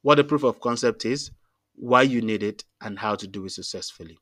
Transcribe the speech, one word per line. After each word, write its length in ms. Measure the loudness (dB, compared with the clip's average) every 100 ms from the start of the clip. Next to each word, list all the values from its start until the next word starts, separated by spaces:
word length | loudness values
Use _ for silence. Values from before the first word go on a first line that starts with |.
what 180 | 6 6
a 60 | 6
proof 180 | 2
of 160 | 0 0
concept 460 | -4 0 0 0 -4
is, 260 | -4 -8 -18 _ _ _ -14
why 260 | 4 4
you 200 | 6 2
need 220 | -2 -2
it, 220 | -4 -6 -20 _
and 180 | -14 -6
how 160 | -4 -4
to 120 | -6
do 180 | -10 -10
it 60 |
successfully. 680 | -10 -10 -10 -12 -16 -20 -20